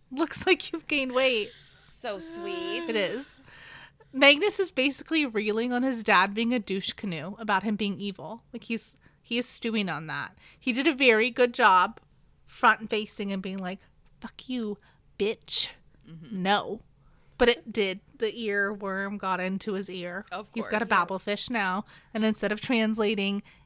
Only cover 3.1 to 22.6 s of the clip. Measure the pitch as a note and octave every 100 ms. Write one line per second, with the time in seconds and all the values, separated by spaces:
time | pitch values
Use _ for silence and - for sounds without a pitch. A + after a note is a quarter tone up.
3.1 | A#3 C#4+ - - - - - - _ _
4.1 | C4 C#4+ D4 G4+ - F#4 - C#4 - -
5.1 | D#4 C#4 A3 G#3+ G#3+ B3 B3 C4+ A#3 G#3+
6.1 | F#3 G3 G#3 A#3 B3 G3+ G3 - - G3+
7.1 | D#3+ E3 G#3 G#3+ F#3+ G#3+ G#3 G3+ F#3+ G3+
8.1 | F#3+ D#3 A3+ _ A#3 - A3+ - - _
9.1 | _ - A#3 A#3+ - A#3 A3 F#3+ D3+ D#3
10.1 | C#3+ A#2 - - - B3+ A#3+ D4 C4+ C4
11.1 | A3 B3 B3+ B3 B3 A3 F#3 G3+ - -
12.1 | _ _ _ - - A#3 G#3+ A3 G#3+ G#3+
13.1 | - G3 F#3+ F#3+ F#3+ F3+ G3 _ _ _
14.1 | _ - - - B3+ G#3+ G3+ _ _ _
15.1 | - G3+ - - - - - _ - A#3
16.1 | E3 C#3+ F#3 F#3 G3+ - A3+ - _ _
17.1 | _ _ - A#3+ A#3+ A#3 A3+ G3 F#3+ -
18.1 | - A3 A#3 G#3+ G3+ G3+ G3+ G3 F#3+ G3
19.1 | G3+ F#3+ F3+ F#3 G3 A3 F#3+ F#3+ F#3 F3
20.1 | F3+ - F#3 G#3 A3+ G3+ G#3+ A3 G3 F3
21.1 | F#3+ G3+ G#3 - A#3 F#3+ F#3+ - - _
22.1 | A3 A3 G#3+ G3+ G#3+